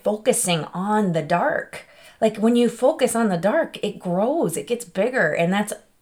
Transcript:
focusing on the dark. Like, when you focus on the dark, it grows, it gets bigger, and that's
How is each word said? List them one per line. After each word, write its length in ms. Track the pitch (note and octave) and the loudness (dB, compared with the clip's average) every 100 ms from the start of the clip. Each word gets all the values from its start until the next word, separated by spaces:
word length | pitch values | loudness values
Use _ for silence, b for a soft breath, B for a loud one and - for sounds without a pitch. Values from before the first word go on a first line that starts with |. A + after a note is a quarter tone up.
focusing 600 | G3+ G#3+ B3 - F#3+ E3+ D3 | -4 -2 0 0 0 -2 -2
on 400 | F3 G3 G#3+ G3 | -6 -2 0 0
the 80 | E3 | -2
dark. 640 | D3 F3 C4+ - - - - B B B | -2 0 0 -2 -6 -14 -20 B B B
Like, 200 | A3 G#3+ | -2 2
when 180 | A3 A#3+ | 2 4
you 120 | A#3 | 2
focus 460 | - B3+ D#4+ B3+ | 2 0 2 0
on 140 | A#3 A3+ | 2 0
the 80 | F3 | 2
dark, 400 | F#3+ D4+ C#4+ - | 0 0 -2 -4
it 140 | G3+ F#3+ | -8 -6
grows, 580 | F#3 F3 A3+ D#4+ A#3+ D3+ | -4 0 0 0 0 -2
it 100 | - | -4
gets 200 | A#3 - | -6 -4
bigger, 480 | F#3 A3+ B3+ E3+ | -2 -2 2 0
and 180 | D3+ E3+ | 2 2
that's 220 | G3 G#3 - _ _ | 2 -2 -6 _ _